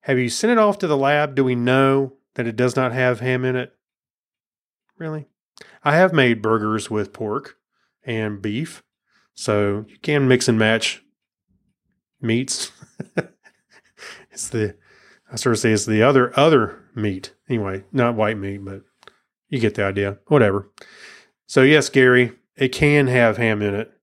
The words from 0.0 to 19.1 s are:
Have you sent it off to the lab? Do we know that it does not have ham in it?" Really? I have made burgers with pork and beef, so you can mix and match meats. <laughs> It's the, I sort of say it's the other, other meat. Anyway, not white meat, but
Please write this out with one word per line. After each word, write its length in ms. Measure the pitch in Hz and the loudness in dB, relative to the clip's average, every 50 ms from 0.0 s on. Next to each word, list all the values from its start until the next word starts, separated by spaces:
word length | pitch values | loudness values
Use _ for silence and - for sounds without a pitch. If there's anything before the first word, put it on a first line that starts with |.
Have 180 | _ - 135 127 | _ -2 -2 -2
you 100 | 127 117 | -2 -4
sent 220 | - - - 226 | -4 -2 -2 0
it 80 | 240 226 | 2 2
off 180 | 214 208 - | 2 2 0
to 80 | - - | -2 -2
the 100 | 160 151 | -2 0
lab? 380 | 139 135 139 147 147 151 147 135 | 0 2 0 2 0 0 -2 0
Do 100 | 135 135 | 0 0
we 120 | 127 123 | 0 0
know 580 | 120 120 127 131 135 135 135 135 139 135 127 - _ _ _ _ | 0 0 2 2 4 4 4 2 0 -2 -4 -10 _ _ _ _
that 100 | - 120 | -6 -6
it 100 | 117 110 | -6 -2
does 200 | 110 123 127 120 | -2 -2 0 0
not 160 | 135 131 123 | 0 -2 -2
have 280 | 117 131 127 127 123 107 | -2 0 0 0 0 -2
ham 260 | 123 127 127 127 127 | -2 -4 -2 -2 -2
in 100 | 127 127 | -4 -4
it?" 180 | 127 123 - _ _ _ _ _ _ _ _ _ _ _ _ _ _ _ _ _ _ _ _ _ _ _ _ _ _ | -4 -6 -10 _ _ _ _ _ _ _ _ _ _ _ _ _ _ _ _ _ _ _ _ _ _ _ _ _ _
Really? 260 | 170 160 156 156 143 _ _ _ _ _ _ - - - _ _ _ | -12 -10 -10 -10 -12 _ _ _ _ _ _ -20 -20 -20 _ _ _
I 80 | 147 147 | 2 4
have 180 | 165 185 185 175 | 4 4 4 4
made 280 | 151 131 123 117 107 | 4 4 4 2 0
burgers 480 | 101 110 113 110 104 107 110 107 101 - | 0 0 0 0 0 -2 -4 -4 -4 -4
with 240 | 110 104 101 98 - | -6 -6 -6 -6 -10
pork 440 | - 113 104 107 135 - - - _ _ _ _ _ _ _ _ _ _ | -10 -8 -8 -8 -8 -10 -12 -20 _ _ _ _ _ _ _ _ _ _
and 380 | - 117 113 110 107 104 98 | -8 -6 -6 -6 -6 -8 -8
beef, 400 | 95 107 104 123 160 - - - _ _ _ _ _ _ _ _ _ _ _ | -8 -6 -6 -6 -8 -10 -12 -20 _ _ _ _ _ _ _ _ _ _ _
so 500 | - - - 107 104 104 101 101 104 107 | -10 -4 -2 0 0 0 -2 -4 -6 -10
you 120 | _ _ _ | _ _ _
can 260 | - - 151 143 139 | -4 -2 0 0 2
mix 200 | 127 127 123 - | 2 2 2 2
and 100 | - 117 | 0 2
match 460 | 110 110 110 113 113 - - - - _ _ _ _ _ _ _ _ _ _ _ _ _ _ _ _ _ _ _ _ _ _ _ _ | 2 2 2 2 0 -2 -6 -8 -10 _ _ _ _ _ _ _ _ _ _ _ _ _ _ _ _ _ _ _ _ _ _ _ _
meats. 520 | - 113 113 120 135 135 - - - - _ _ - _ _ _ - _ _ | -4 -2 -2 -2 -2 -4 -8 -8 -8 -12 _ _ -20 _ _ _ -18 _ _
<laughs> 60 | - - - _ _ _ _ _ _ _ _ _ - _ _ _ _ - - - - - _ | -8 -8 -8 _ _ _ _ _ _ _ _ _ -20 _ _ _ _ -20 -20 -20 -20 -20 _
It's 180 | _ - - - | _ -14 -12 -8
the, 260 | - 113 107 101 - _ _ _ _ _ _ _ _ _ _ _ | -4 -4 -4 -4 -6 _ _ _ _ _ _ _ _ _ _ _
I 40 | - | -12
sort 180 | 110 - 123 113 | -2 0 0 0
of 60 | 104 | 2
say 120 | - 117 | 2 2
it's 140 | 110 101 - | 2 2 0
the 160 | 110 107 107 | 0 2 4
other, 360 | 110 135 139 131 123 120 - | 4 4 4 4 2 2 2
other 420 | 135 143 165 160 127 110 - - - _ _ _ | 2 4 4 4 4 2 0 -6 -16 _ _ _
meat. 400 | 117 107 104 95 92 - - _ _ _ | -6 -4 -4 -6 -6 -12 -18 _ _ _
Anyway, 360 | - 127 113 101 95 95 95 - _ - | -6 -6 -4 -4 -6 -8 -10 -12 _ -2
not 220 | 135 120 120 117 | -2 0 0 0
white 220 | 107 107 107 110 | -2 -2 -2 -2
meat, 280 | 104 98 98 98 101 98 | -6 -8 -10 -10 -12 -12
but 160 | 98 98 98 _ _ _ _ _ - | -14 -16 -16 _ _ _ _ _ -20